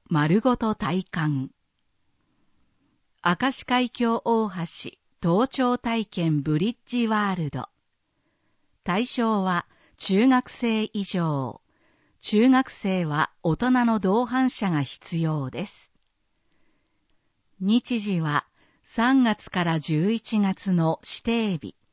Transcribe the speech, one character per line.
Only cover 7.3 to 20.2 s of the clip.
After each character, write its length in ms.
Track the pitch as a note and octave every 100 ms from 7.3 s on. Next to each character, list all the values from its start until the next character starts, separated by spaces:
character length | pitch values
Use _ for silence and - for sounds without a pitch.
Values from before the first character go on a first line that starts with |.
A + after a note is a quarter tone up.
ー 40 | F3+
ル 160 | D3+
ド。 160 | C#3 - _ _ _ _ _ _ _ _ _ _ _
対 220 | - F3+ B3
象 380 | - A3+ G#3+
は 240 | F#3 F3 - _ _ -
中 300 | - F#3+ B3+
学 220 | B3+ -
生 360 | - A#3 A3 G#3+
以 100 | G#3+
上。 580 | G3 F#3 E3 C#3+ B2+ - _ _ _ _ _ _
中 280 | - G#3 B3
学 220 | C4 C4+
生 340 | - G3+ F#3 E3
は 260 | D3 D#3 _
大 140 | E3+ D#3
人 140 | B3 B3+ A#3+
の 140 | A3
同 260 | F#3 G#3 A#3+
伴 240 | B3+ C4
者 220 | - G3
が 100 | D#3
必 380 | C#3 - - E3
要 320 | D#3+ D#3 C3
で 160 | B2 G3
す。 240 | - - _ _ _ _ _ _ _ _ _ _ _ _ _ _ _ _ -
日 400 | F#3+ A#3 - A#3+
時 200 | G#3 F#3
は 280 | D#3+ D3 - _ _ _
三 400 | - - A#3 C4+
月 280 | B3 G#3+ -
か 120 | F#3+
ら 160 | E3+ E3
十 320 | - D3+ F3+
一 280 | A3+